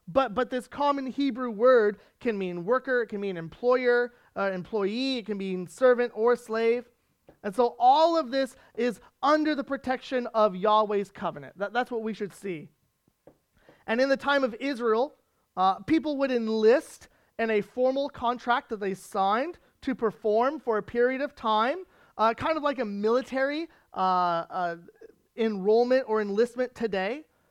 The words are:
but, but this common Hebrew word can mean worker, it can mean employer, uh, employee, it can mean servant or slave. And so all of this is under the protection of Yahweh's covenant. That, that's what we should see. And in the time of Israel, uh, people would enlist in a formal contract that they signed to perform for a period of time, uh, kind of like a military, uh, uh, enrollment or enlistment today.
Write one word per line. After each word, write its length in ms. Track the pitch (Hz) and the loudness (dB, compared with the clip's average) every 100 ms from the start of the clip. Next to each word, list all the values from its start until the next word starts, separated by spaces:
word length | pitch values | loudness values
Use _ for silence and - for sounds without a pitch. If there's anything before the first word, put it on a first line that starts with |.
| - | -2
but, 260 | 175 262 | 0 2
but 160 | 202 247 | 0 -4
this 180 | 254 - | -4 -6
common 380 | - 285 277 262 | -2 -2 0 -4
Hebrew 460 | 233 277 240 254 | -4 -4 -4 -6
word 480 | 202 247 254 208 202 _ _ | 2 6 6 4 -2 _ _
can 180 | 247 208 | -6 -4
mean 280 | 185 175 170 | -4 -6 -2
worker, 380 | 254 262 247 | -2 -2 -4
it 40 | 220 | -4
can 140 | 208 | -6
mean 160 | 202 180 | -6 -8
employer, 760 | 165 - 247 254 247 240 247 - _ - | -10 -4 0 2 2 2 0 -6 _ -6
uh, 160 | 196 | -4
employee, 640 | 185 170 220 196 220 269 262 | -4 -6 -4 -2 -2 -4 -4
it 60 | 196 | -6
can 100 | 202 | -6
mean 300 | 196 185 175 | -6 -6 -8
servant 440 | - 262 240 240 220 | 2 4 4 0 0
or 200 | 226 240 | 0 0
slave. 500 | - 220 226 240 240 _ _ _ _ _ | -2 -2 0 0 -4 _ _ _ _ _
And 120 | 208 190 | -6 0
so 200 | 240 240 | 0 4
all 380 | 247 285 330 330 | 6 6 6 2
of 140 | 262 | 0
this 240 | 269 269 - _ - | -2 -2 -6 _ -4
is 240 | 240 202 - _ | -4 -4 -10 _
under 340 | 269 311 311 294 | 2 2 2 -2
the 80 | |
protection 640 | 285 277 - 254 - 254 240 | -4 -6 -4 -6 -4 -4 -2
of 220 | 226 214 185 | 2 2 2
Yahweh's 560 | 202 214 214 208 196 | 2 4 2 0 -4
covenant. 460 | - 185 151 135 - | -6 -8 -8 -12 -8
That, 160 | 202 | -6
that's 180 | 226 247 | -4 -4
what 100 | 240 | -4
we 120 | 220 | -6
should 200 | 208 202 | -6 -8
see. 360 | - 202 165 143 _ _ _ _ _ _ _ _ _ _ _ - | -10 -12 -10 -12 _ _ _ _ _ _ _ _ _ _ _ -4
And 140 | 226 | 0
in 80 | 269 | 2
the 80 | 269 | 2
time 260 | 262 285 | 2 0
of 120 | 269 208 | 0 -2
Israel, 560 | 269 254 233 220 285 - _ _ _ - | -6 -2 0 0 -2 -6 _ _ _ 0
uh, 200 | 185 190 | 0 0
people 420 | 202 320 302 277 | 0 0 0 -2
would 140 | 277 | 0
enlist 760 | 247 220 220 214 269 - - - _ _ - | 0 0 2 4 4 2 -14 -20 _ _ -6
in 140 | 226 | -2
a 100 | 214 | 0
formal 480 | - - 254 269 277 | -2 -2 0 0 -4
contract 600 | - 240 240 - 247 - | -4 -4 -2 -2 -2 -2
that 100 | 214 | -6
they 160 | 202 190 | -6 -6
signed 640 | - 208 190 214 311 349 _ _ | -6 -2 0 0 -2 -8 _ _
to 100 | - | -8
perform 640 | 240 220 - 220 214 254 302 | -4 -4 -2 0 2 2 -2
for 180 | - 214 | -2 -4
a 40 | |
period 380 | 202 233 247 262 | -2 0 2 0
of 140 | 277 - | -4 -4
time, 480 | 226 214 226 349 370 _ _ - | 0 2 0 -2 -8 _ _ 0
uh, 160 | 220 | 0
kind 240 | 233 269 320 | 0 -2 0
of 60 | |
like 160 | 285 254 | -2 -2
a 60 | 220 | -4
military, 840 | 202 208 240 - 262 269 294 330 _ _ | -2 0 0 -2 -2 -2 -4 -8 _ _
uh, 40 | - 185 185 175 170 165 | -2 0 2 2 0 -4
uh, 260 | 185 175 170 170 - - _ _ - | -6 -6 -6 -14 -20 -20 _ _ -4
enrollment 640 | 226 202 185 220 247 262 254 | -4 -2 2 2 4 2 2
or 120 | 214 | -2
enlistment 520 | 208 202 233 240 247 - | 0 0 0 -2 -6 -4
today. 480 | 226 190 190 285 311 _ _ | -4 -2 -4 -6 -12 _ _